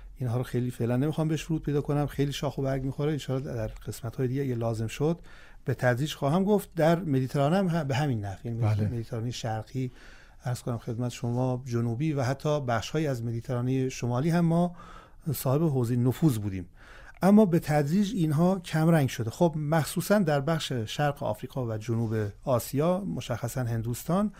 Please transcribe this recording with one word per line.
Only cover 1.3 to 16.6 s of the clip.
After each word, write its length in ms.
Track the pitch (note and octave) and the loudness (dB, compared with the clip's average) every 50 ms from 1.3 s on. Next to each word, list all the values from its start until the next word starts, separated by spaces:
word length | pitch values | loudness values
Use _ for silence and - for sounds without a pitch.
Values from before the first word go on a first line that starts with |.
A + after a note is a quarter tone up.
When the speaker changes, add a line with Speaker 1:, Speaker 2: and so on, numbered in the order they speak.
| E3 C3+ - - | -2 -4 -2 -2
Speaker 1:
ورود 140 | D#3+ D3+ - | -4 -2 -2
پیدا 180 | D3+ C#3+ D3 | -2 -2 -2
کنم، 260 | - - C#3+ D3 C#3+ | 0 0 0 0 0
خیلی 240 | C3+ - - C#3+ C#3+ | -2 0 -2 -2 -2
شاخ 260 | C3+ - D#3 C3 - | -2 -4 -4 -4 -4
و 40 | C#3+ | -2
برگ 220 | C3+ C3+ C#3 C3 C3+ | -2 -2 -2 -2 -4
می‌خوره، 280 | C#3 - - C#3+ D3+ | -4 -4 -2 -2 0
انشاءالله 420 | D#3 C3+ - - C3 C3+ C#3+ D#3 C3 | -2 -2 -2 -2 -4 -4 -4 -4 -4
در 140 | A2+ A2 | -4 -4
قسمت‌های 600 | G#2+ - - - B2 - - - A2+ - - C3 | -4 -6 -10 -10 -10 -10 -8 -8 -8 -4 -2 -2
دیگه 140 | B2 B2+ C#3+ | -2 0 -2
اگه 140 | C#3 B2+ A#2+ | -2 -2 -2
لازم 320 | A#2 A#2 A#2 A2+ G#2+ A2+ | 0 0 -2 0 -2 -2
شد 320 | A2 - - C#3+ D#3+ E3+ - - - - - - - - - - | -4 -2 0 0 0 0 -2 -6 -18 -20 -20 -20 -20 -20 -8 -4
به 80 | C3+ B2 | -4 -2
تدریج 400 | - C3 B2 B2 A#2+ D3+ D3 - | 2 2 2 2 2 0 -4 -4
خواهم 300 | - D3 C#3 D#3 F#3+ F#3+ | -2 0 2 2 2 4
گفت. 260 | G#3 G#3 G3 G3+ - - | 4 2 2 0 -4 0
در 240 | E3 D3+ E3 E3+ E3 | 2 4 4 4 4
مدیترانه 580 | F#3+ D#3 C3+ C3 C3 B2 - D3 C#3 D3 F3+ | 2 0 0 0 0 0 2 2 2 4 4
هم، 100 | G3+ G3 | 2 2
هم 160 | E3+ E3 E3+ D3 | 2 0 0 0
به 120 | C3+ B2 | 0 0
همین 300 | C3+ D3+ C#3+ A#2+ G#2+ G2+ | 0 2 0 0 -2 -2
نحو، 120 | G2+ F#2 - - | -6 -8 -8 -6
یعنی 180 | A#2+ A#2 A#2 | -6 -2 0
Speaker 2:
بله. 260 | A2+ G#2+ G#2+ G2+ G#2+ | 2 2 2 2 2
Speaker 1:
مدیترانهٔ 440 | - B2 A#2 A2 - A#2+ A2+ A2+ B2 | 0 -2 -4 -6 -4 -6 -4 -4 -4
شرقی، 600 | A#2+ - - A2+ A2 A2 - - - C3 C3 B2 - - - - - - - - - - - | -6 -4 -4 -4 -4 -4 -6 -6 -4 -4 -4 -4 -6 -12 -20 -20 -20 -20 -20 -20 -20 -10 -6
عرض 160 | B2+ B2 - | -6 -6 -4
کنم 160 | - C3 A#2 | -4 -6 -6
خدمت 340 | A2+ - B2+ A2+ A#2 B2 A#2+ | -4 -4 -6 -4 -4 -4 -4
شما، 520 | - - A#2+ A#2 A#2+ B2 C3 B2+ B2+ B2+ C3+ | -4 -4 -4 -2 0 0 0 0 -2 -4 -4
جنوبی 480 | B2 A#2 A#2 A#2 A#2 A2+ A#2+ D#3 D#3+ C#3+ | -2 -2 0 0 0 -2 0 -2 0 0
و 100 | C#3 A#2+ | 0 0
حتی 380 | B2+ C#3 - - D3+ D3 D3 | -2 -2 -2 0 0 0 0
بخش‌هایی 460 | B2+ A#2+ A#2 G#2+ - - - D#3 D#3+ | 0 0 0 -2 -2 -2 -2 0 0
از 160 | C#3 C3 A#2 A#2 | 0 -2 -2 -4
مدیترانهٔ 680 | A#2+ A#2 A#2 - - B2+ A#2+ B2 B2+ C3 C3 C3 C3 | -4 -4 -6 -4 -4 -2 -2 0 0 0 0 0 -2
شمالی 400 | - - B2+ A#2+ B2 B2+ D3+ E3+ | -4 -4 -4 -2 0 0 0 2
هم 160 | E3 F3 E3+ | 2 4 4
ما 300 | D#3+ E3 E3+ F3 F3 F3 - - - - - - - - - - D#3+ B2 | 4 4 4 2 0 -2 -8 -18 -18 -18 -20 -20 -20 -20 -10 -6 -6 -4
صاحب 260 | - - B2+ C3 D3+ | -2 0 2 2 4
حوزهٔ 340 | E3+ D#3 C3 C3 A#2+ A2+ B2+ | 2 2 2 2 2 2 2
نفوذ 420 | A#2+ B2 B2+ - - E3+ D3+ A#2 | 2 2 2 2 4 4 4 4
بودیم، 280 | G#2+ G#2 G#2 F#2+ F#2 | 4 -2 -4 -4 -4